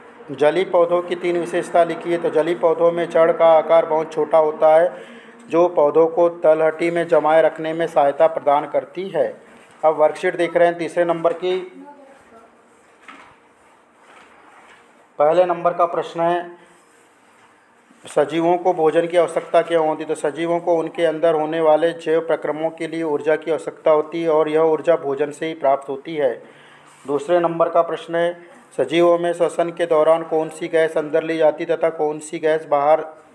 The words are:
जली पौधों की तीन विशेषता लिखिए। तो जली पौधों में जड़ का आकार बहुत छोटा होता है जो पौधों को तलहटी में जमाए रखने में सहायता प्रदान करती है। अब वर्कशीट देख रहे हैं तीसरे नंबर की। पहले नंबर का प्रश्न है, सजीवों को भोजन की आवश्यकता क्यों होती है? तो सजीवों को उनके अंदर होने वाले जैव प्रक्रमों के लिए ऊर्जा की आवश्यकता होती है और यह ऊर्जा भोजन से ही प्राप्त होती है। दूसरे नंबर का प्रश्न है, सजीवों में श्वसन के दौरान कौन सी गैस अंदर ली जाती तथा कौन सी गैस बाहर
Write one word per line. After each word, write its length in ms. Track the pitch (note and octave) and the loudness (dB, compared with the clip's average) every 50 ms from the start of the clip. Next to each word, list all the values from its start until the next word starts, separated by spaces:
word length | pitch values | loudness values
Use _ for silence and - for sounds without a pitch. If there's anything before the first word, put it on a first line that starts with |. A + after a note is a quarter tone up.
| - - - - - - | -20 -20 -20 -20 -16 -14
जली 340 | C#3+ B2 D3 D3 D#3 E3+ F#3+ | -4 0 0 0 2 0 -2
पौधों 360 | F#3+ F3+ F3+ E3+ E3+ F3 F3 | 0 2 2 2 2 0 -2
की 140 | F3 F3 F3 | -2 -4 -6
तीन 220 | E3+ F3 F3 F3 F3 | -6 -4 -4 -2 -2
विशेषता 460 | E3 E3+ - F3 D#3+ - - F3 E3+ | -4 -4 -4 -6 -4 -2 0 0 0
लिखिए। 340 | E3 E3 D#3 - E3+ E3+ E3 | 0 -2 -6 -6 -4 -4 -2
तो 120 | E3+ D#3+ | -2 -2
जली 260 | D3 D#3 D3+ E3 F3 | 0 0 0 0 0
पौधों 360 | E3+ F3+ E3+ D#3+ E3 E3+ E3+ | 0 0 0 2 2 2 2
में 180 | E3+ E3+ E3+ E3+ | 2 0 -2 0
जड़ 220 | E3+ E3 E3 E3 | 2 4 4 4
का 160 | E3 D#3+ E3 E3 D#3+ D#3 | 4 4 4 6 6 4
आकार 280 | D3+ D#3 E3 E3 D#3+ | 4 4 4 2 4
बहुत 280 | D#3 D#3 D#3 D#3+ D#3+ - | 2 0 -2 -4 -4 -4
छोटा 240 | D#3+ D3+ D3+ - D#3+ | -4 -2 2 2 2
होता 380 | D#3 D#3 D3+ D3+ D#3 D#3 D#3 | 2 2 0 2 4 4 6
है 280 | D#3+ E3+ F3+ - - - - - - - - - - - - | 6 4 2 0 -6 -14 -20 -20 -20 -20 -20 -20 -20 -8 -2
जो 180 | D3+ E3 F3 F3 | 2 2 2 2
पौधों 400 | F3 E3 D3 D3 C#3+ D#3 E3 D#3+ | 4 2 2 4 4 4 4 4
को 220 | E3 F3 E3+ E3+ | 4 2 0 0
तलहटी 600 | E3+ F3 - D#3 D#3 D#3 D#3+ D#3 D#3 - E3+ E3+ | 0 2 2 2 4 4 2 0 0 0 -2 -2
में 160 | E3+ E3+ E3 E3 | -2 -2 0 2
जमाए 340 | E3+ D3+ D3 D3+ D#3+ E3 | 2 2 4 4 4 4
रखने 320 | D#3 D#3 - - D#3+ D#3+ D#3+ | 4 2 0 -2 -6 -6 -4
में 140 | E3 E3 D#3 | -4 -4 -2
सहायता 400 | - D#3+ C#3+ C#3 C#3 - D#3+ D#3+ | 0 2 2 2 2 2 2 2
प्रदान 400 | D#3+ D#3 C3+ C#3+ C#3+ D3 D3+ D3 | 2 0 0 0 0 0 0 -2
करती 420 | - C#3+ B2+ - - F3 F#3+ G3 | -4 -6 -6 -6 -8 -10 -10 -6
है। 320 | F#3 D#3+ B2+ A2 - - - - - - - - - - - | -4 -2 -2 -2 -4 -10 -18 -20 -20 -20 -20 -20 -10 -2 0
अब 100 | D#3 D#3+ | 0 2
वर्कशीट 400 | D3 D3+ D3+ C#3+ - - F#3 E3+ | 2 2 0 0 0 -4 -4 -2
देख 220 | E3 F3 E3 E3 E3+ | -2 -2 -2 0 2
रहे 100 | E3+ F3 | 2 2
हैं 100 | E3+ E3+ | 0 -2
तीसरे 280 | F3 - - F3 F3 | -6 -6 -2 -2 -2
नंबर 280 | E3+ E3 E3 E3 E3+ E3 | 0 -2 -2 -2 -2 -2
की। 520 | - F3+ F3+ F#3 F#3 F3+ - - - - - - - - - - - _ _ A#3 A3+ - _ _ _ _ _ _ _ _ _ _ _ _ - - - - - _ _ _ _ _ _ _ _ _ _ _ _ _ _ _ - - - - _ _ _ _ _ - - - - - - _ _ _ _ _ _ _ - | -2 -4 -4 -4 -4 -6 -10 -16 -20 -20 -20 -20 -20 -20 -20 -20 -20 _ _ -20 -20 -20 _ _ _ _ _ _ _ _ _ _ _ _ -20 -20 -20 -20 -20 _ _ _ _ _ _ _ _ _ _ _ _ _ _ _ -20 -20 -20 -20 _ _ _ _ _ -20 -20 -20 -20 -20 -20 _ _ _ _ _ _ _ 0
पहले 260 | C#3+ D3+ E3 F3 F#3 | 0 2 4 2 2
नंबर 280 | F3+ F3 E3+ E3+ F3 F3 | 2 0 -2 -2 -2 0
का 120 | F3 F3 | 0 -2
प्रश्न 340 | E3 F3 E3 D3+ - - E3+ | -2 -2 -4 -6 -6 -6 -4
है, 440 | E3 E3+ F3 F3 F3 F3 - - - - _ _ _ _ _ _ _ _ _ _ _ _ _ _ _ _ _ _ _ _ _ _ _ _ _ _ - - - | -2 -2 -2 -2 -4 -8 -14 -20 -20 -20 _ _ _ _ _ _ _ _ _ _ _ _ _ _ _ _ _ _ _ _ _ _ _ _ _ _ -20 -6 -2
सजीवों 420 | D#3+ D3 - D#3 E3 E3 E3+ F3+ F3 | -2 -2 0 -2 -2 0 0 0 0
को 160 | F3 F#3 F3 | 0 -2 0
भोजन 340 | D#3+ D#3+ D#3 D3 E3 E3 E3+ | 0 0 0 2 2 0 0
की 100 | E3+ F3 | 2 0
आवश्यकता 440 | E3 D#3 - F3 E3 - - E3+ | 0 0 0 -4 -4 0 0 0
क्यों 260 | E3 E3+ E3+ E3 D#3 D#3 | 0 2 0 0 0 0
होती 160 | D#3 D3 D#3 | -2 -4 -6
है? 60 | D3+ | -8
तो 60 | D#3 | -6
सजीवों 440 | D3 - D#3 C#3 D3 E3 E3+ E3+ E3+ | -4 -4 -4 -4 -4 -4 -2 -4 -2
को 160 | E3+ F3+ E3+ | 0 0 0
उनके 300 | E3 D#3+ E3 - - E3+ | 0 -2 -4 -4 -2 -2
अंदर 280 | E3 D#3 D#3 D#3+ E3+ E3 | -2 0 0 0 0 0
होने 280 | D#3 D#3 D3+ D#3+ E3 | 0 -2 -2 -2 0
वाले 320 | D#3+ D#3 D3+ D3+ E3 E3+ E3+ | 2 4 4 4 2 0 -2
जैव 280 | E3+ - - D#3+ E3 | -4 -4 -2 -2 0
प्रक्रमों 480 | D#3+ E3 D#3 - - D3+ D3 D3+ D#3+ D#3+ | 0 -2 -2 -2 -2 -4 -6 -4 -6 -6
के 180 | D#3 - E3 D#3+ | -6 -8 -10 -8
लिए 160 | D#3 E3 E3 | -6 -6 -4
ऊर्जा 320 | D#3+ D3 C#3+ - D#3 D#3 | -4 -4 -2 0 0 -2
की 160 | D#3 D#3 E3+ | -2 -2 -4
आवश्यकता 400 | D#3+ C#3 - - - - - D#3+ | -4 -4 -6 -8 -12 -2 2 2
होती 320 | D#3 D3+ D3+ D3+ D#3+ E3+ E3 | 4 4 2 -2 -6 -4 -2
है 60 | E3 | 0
और 200 | D3+ D#3 D#3+ D#3 | 2 2 2 2
यह 120 | D3+ D#3 | 2 2
ऊर्जा 340 | D#3+ D#3+ D#3 D3+ C#3+ E3+ E3 | 2 2 2 2 2 2 0
भोजन 360 | E3 C#3 C#3 C#3 C3+ D3 D3 | 0 0 -2 -4 -4 -4 -6
से 140 | C#3+ - E3 | -6 -8 -8
ही 80 | D#3+ D#3+ | -8 -6
प्राप्त 360 | - C#3 C3+ C#3 C#3 - - | -2 0 0 0 0 -2 -6
होती 260 | C#3 C3+ - D#3+ E3 | -10 -10 -10 -10 -4
है। 280 | D3 C#3+ B2+ A2+ - - - - - - - - - _ - - _ - B2+ | -2 -2 -2 -2 -4 -10 -18 -20 -20 -20 -20 -20 -20 _ -20 -20 _ -8 -4
दूसरे 320 | C#3+ C#3 C#3+ - F3 F3 | -4 -4 -2 0 0 2
नंबर 300 | E3+ E3 E3+ E3 E3 E3+ | 2 0 0 0 -2 0
का 120 | - F3 | 2 0
प्रश्न 340 | E3 E3 D#3+ D3 - - E3 | 0 0 -2 -8 -8 -6 -2
है, 260 | E3+ E3+ F3 F3 F3 - - - - - _ - - | -2 -2 -2 -2 -6 -12 -20 -20 -20 -20 _ -6 -4
सजीवों 420 | C3+ - D3+ E3+ E3+ F3 E3+ E3+ | -4 0 2 2 4 4 4 2
में 140 | E3+ F3 E3+ | 0 -2 -2
श्वसन 360 | E3+ F3 D3+ - - E3+ E3+ | -2 -2 -2 -2 -2 -4 -4
के 160 | E3 E3+ F3 | -4 -4 -2
दौरान 380 | E3 E3 D3+ D3+ D#3+ D#3+ E3+ E3 | 0 2 2 4 4 2 2 0
कौन 260 | E3 E3 D#3 D#3 D#3+ | -2 -4 -4 -4 -4
सी 180 | D#3 - F3 E3 | -8 -10 -8 -2
गैस 300 | D#3+ D#3+ D#3+ D#3+ D#3+ E3 | 0 0 0 0 0 -4
अंदर 260 | D#3 D3+ D3 D#3+ D#3 | -4 -2 -2 -2 -2
ली 140 | E3 E3 D#3+ | -2 -2 0
जाती 280 | D#3+ D3+ D3 E3 E3+ | 2 0 0 0 -4
तथा 240 | D#3+ D#3+ D#3 E3 E3 | -4 -4 -2 -2 -2
कौन 300 | D#3+ D#3+ D#3 D3+ D3+ D#3 | -2 -2 -4 -4 -4 -6
सी 200 | D3+ - - E3 | -10 -12 -10 -4
गैस 260 | D3 D#3 D#3 D#3+ D#3+ | -2 0 0 -2 -2
बाहर 400 | D3 D3 C#3+ C#3 D3 D#3 D#3+ D#3 - - - - _ _ | -2 -2 0 2 4 2 2 2 -4 -14 -20 -20 _ _